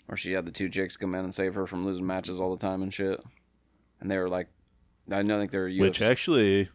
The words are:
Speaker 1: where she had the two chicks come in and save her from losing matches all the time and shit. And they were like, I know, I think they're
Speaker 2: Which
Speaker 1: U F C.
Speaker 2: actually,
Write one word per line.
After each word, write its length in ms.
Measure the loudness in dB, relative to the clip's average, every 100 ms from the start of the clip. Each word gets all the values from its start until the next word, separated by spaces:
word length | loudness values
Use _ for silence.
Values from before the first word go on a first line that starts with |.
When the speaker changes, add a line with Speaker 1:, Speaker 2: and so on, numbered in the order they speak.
| -10
Speaker 1:
where 100 | -8
she 160 | -2
had 120 | -4 -4
the 60 |
two 160 | -4 -4
chicks 300 | -2 -4 -4
come 180 | -4 -4
in 80 |
and 100 | -4
save 220 | -2 -2 -2
her 100 | -4
from 200 | -4 -4
losing 200 | -2 -2
matches 360 | -4 -6 -4
all 120 | -4
the 80 | -2
time 200 | -4 -2
and 120 | -4
shit. 300 | -4 -4 -4 -8 _ _ _ _ _ _ _
And 100 | -4
they 60 | -2
were 100 | 0
like, 220 | -2 -6 _ _ _ _ _ -4
I 120 | 0
know, 160 | 2 2
I 20 |
think 120 | 0
they're 160 | -2 -2
Speaker 2:
Which 80 | 4
Speaker 1:
U 80 | 2
F 80 | 4
C. 40 | 4
Speaker 2:
actually, 640 | 4 4 6 6 6 2